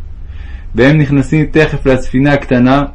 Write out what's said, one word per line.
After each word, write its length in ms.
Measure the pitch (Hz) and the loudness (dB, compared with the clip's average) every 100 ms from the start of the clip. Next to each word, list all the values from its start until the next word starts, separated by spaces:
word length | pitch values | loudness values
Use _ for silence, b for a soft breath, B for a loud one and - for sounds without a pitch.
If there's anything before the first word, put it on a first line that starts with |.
| - - B B B B B | -10 -14 B B B B B
והם 240 | 110 131 156 | 2 4 4
נכנסים 480 | 139 139 127 156 147 | 2 0 0 0 0
תכף 400 | 156 151 143 135 | 2 0 0 0
לספינה 460 | 127 - 131 143 | 0 0 0 2
הקטנה, 500 | 143 - 127 127 139 143 | 0 0 2 4 2 0